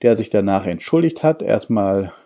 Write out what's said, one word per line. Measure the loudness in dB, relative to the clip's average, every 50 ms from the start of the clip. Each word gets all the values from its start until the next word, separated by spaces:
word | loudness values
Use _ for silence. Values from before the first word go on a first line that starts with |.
der | 2 2 2
sich | 2 0 0
danach | 0 0 2 2 0 0 -2
entschuldigt | -4 -6 -8 -4 0 0 2 2 0 -2 0
hat, | 0 0 0 0
erstmal | 0 0 0 -2 0 -2 -2 0 0 0 0 0 -2 -4 -10 -18 _